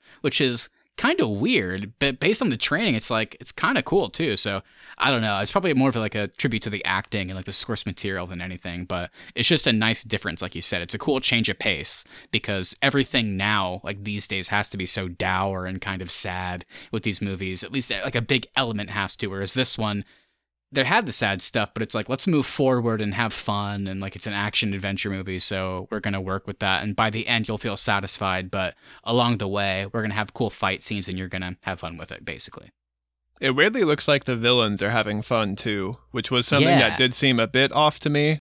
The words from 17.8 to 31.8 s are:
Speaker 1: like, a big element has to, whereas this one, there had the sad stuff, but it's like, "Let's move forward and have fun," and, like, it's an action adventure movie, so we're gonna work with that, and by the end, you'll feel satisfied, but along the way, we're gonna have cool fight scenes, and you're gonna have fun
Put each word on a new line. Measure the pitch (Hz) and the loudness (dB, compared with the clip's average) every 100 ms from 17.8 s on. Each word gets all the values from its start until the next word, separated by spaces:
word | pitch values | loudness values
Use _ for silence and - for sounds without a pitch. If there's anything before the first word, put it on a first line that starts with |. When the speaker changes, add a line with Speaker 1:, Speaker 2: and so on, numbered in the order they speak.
| - | -2
Speaker 1:
like, | 101 135 | -2 -2
a | 123 | -2
big | 113 131 - | 0 -2 0
element | - 127 107 98 | -2 -2 -4 -4
has | 104 95 - | -4 -4 -4
to, | 104 | -6
whereas | 95 98 | -4 -2
this | 127 127 - | 0 0 0
one, | 110 104 101 _ _ _ _ _ _ | -2 -2 -6 _ _ _ _ _ _
there | 139 | -2
had | 127 208 185 | 2 2 2
the | |
sad | - 107 98 | 2 2 0
stuff, | - 120 104 | 0 0 -2
but | - | -2
it's | 110 | -2
like, | 113 107 | -2 -2
"Let's | 131 - | -2 2
move | 156 127 | 2 0
forward | - 131 127 117 110 | 2 4 4 2 0
and | 104 | 0
have | 98 113 | 0 0
fun," | - - 101 101 101 98 | -2 -2 -2 -2 -4 -4
and, | 95 | -4
like, | 98 101 | -6 -6
it's | 107 | -4
an | |
action | 101 104 - 110 | -2 0 0 0
adventure | 98 98 98 104 | -2 -2 -2 -2
movie, | 95 95 92 | -4 -4 0
so | - 98 95 92 - | 0 2 -2 -6 -6
we're | 107 | -6
gonna | 104 98 | -4 -4
work | 95 95 - | -2 -4 -6
with | 98 | -2
that, | 98 92 | 0 2
and | 104 101 | 0 0
by | 110 | 0
the | 110 117 | 0 0
end, | 117 107 | 0 0
you'll | 107 | -4
feel | 113 101 | -2 0
satisfied, | - 101 98 - 98 92 92 | 2 2 0 -2 0 -2 -2
but | 98 92 - - - | -4 -4 -6 -16 -12
along | 101 120 120 113 | 0 2 4 2
the | 101 | 0
way, | 101 98 95 98 | 0 0 -2 -4
we're | 117 | -4
gonna | 110 | -2
have | 104 104 | -2 -4
cool | - 110 | -2 -4
fight | - 95 95 | 0 -2 0
scenes, | - 104 95 | -2 -2 -4
and | 92 | -6
you're | 92 | -6
gonna | 95 92 92 | -6 -6 -6
have | - | -6
fun | 92 | -6